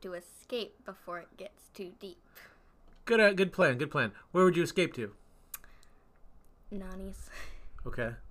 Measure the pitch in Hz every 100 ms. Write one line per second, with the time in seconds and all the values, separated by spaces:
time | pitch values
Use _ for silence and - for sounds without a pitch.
0 | 190 175 - - - 240 214 - - 190
1 | - 175 - - 180 _ - - 180 -
2 | 196 175 _ - - - _ _ - -
3 | - 226 208 190 190 - 165 123 147 147
4 | 113 - - 175 185 170 165 - 170 -
5 | 104 - - - _ - - - - -
6 | _ _ - - - - - 202 190 185
7 | 190 196 - - - - - - 123 120
8 | 113 117 -